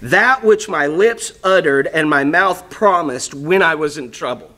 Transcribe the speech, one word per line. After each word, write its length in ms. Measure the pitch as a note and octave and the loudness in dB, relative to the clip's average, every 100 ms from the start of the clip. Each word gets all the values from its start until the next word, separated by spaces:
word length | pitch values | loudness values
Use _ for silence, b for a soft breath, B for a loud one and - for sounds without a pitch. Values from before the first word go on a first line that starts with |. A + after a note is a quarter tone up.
"That 400 | A#2+ F3+ A#3 C4 | 2 2 4 2
which 260 | A3+ G#3+ G#3 | 2 2 0
my 160 | E3 C#3+ | -4 -2
lips 460 | D#3+ A3 A3+ - - | 2 0 0 -12 -6
uttered 440 | F#3+ F#3+ E3 C#3 D3 | 0 2 2 0 0
and 200 | D#3+ D#3 | -2 0
my 160 | D3 | 0
mouth 460 | C#3 E3+ G3 F3 - | 2 2 0 -2 -10
promised 640 | - G#3 F3+ D#3 B2+ - | 0 2 2 0 -6 -10
when 300 | C#3 D3 F#3+ | -10 0 2
I 100 | E3+ | 2
was 240 | D#3 D3+ D#3 | 0 -4 -6
in 140 | B2 | -14
trouble." 400 | - C#3+ A#2+ A#2 | -8 -8 -8 -12